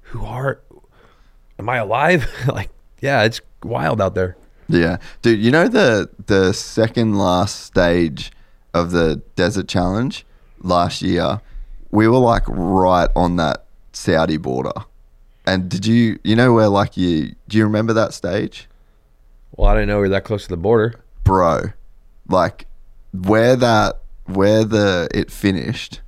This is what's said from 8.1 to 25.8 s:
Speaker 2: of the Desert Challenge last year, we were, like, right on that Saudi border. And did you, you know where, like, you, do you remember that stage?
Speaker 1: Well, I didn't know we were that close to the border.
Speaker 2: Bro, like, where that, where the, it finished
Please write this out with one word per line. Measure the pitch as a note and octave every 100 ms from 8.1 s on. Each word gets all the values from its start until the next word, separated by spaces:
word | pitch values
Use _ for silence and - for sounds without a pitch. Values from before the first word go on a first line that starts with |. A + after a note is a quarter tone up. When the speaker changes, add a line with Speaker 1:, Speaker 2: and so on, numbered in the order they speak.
| C2+ - - - _ _
Speaker 2:
of | E2+ E2+
the | F2 D#2+ D2+ - -
Desert | F2 F#2+ -
Challenge | G2+ F2+ G2+ C3 - - - _ -
last | F2+ F2 F2 -
year, | F#2 F2+ D2+ A2 - - - - -
we | G#2 A2
were, | B2+
like, | B2 A2 -
right | - F2 F#2+ F#2 F2+ E2 -
on | F2 F2
that | D#2 - - - -
Saudi | - - D#2+ E2 D#2
border. | E2+ B1+ C2+ - - - - _ - _ -
And | F#2 F2+
did | F#2 G#2+
you, | A#2 A#2 F#2
you | - A2+
know | B2+
where, | A#2 G#2+
like, | G2 G#2 -
you, | F2+ D#2+ C#2+ - -
do | A2
you | G#2+
remember | G#2+ A2+
that | A2 G#2+
stage? | - F2 G2 - - - - _ _ _ _ _ - -
Speaker 1:
Well, | - G#2
I |
didn't | G#2+ G#2
know | G#2
we |
were | G2
that | F#2+
close | - G#2
to | -
the | F2
border. | F#2+ A#2 A2 A#2 _ - -
Speaker 2:
Bro, | F#2+ F2 D#2 F#2 - - - - - -
like, | F#2 E2+ - - - - - -
where | F#2 F#2 A2 A#2+ B2+
that, | A#2+ G#2+ G2+ - - - -
where | F#2+ G2+ A2 A2
the, | G#2+ G2+ F2+ E2
it | - F2+
finished | - G2+ F#2+ A#1+ C3+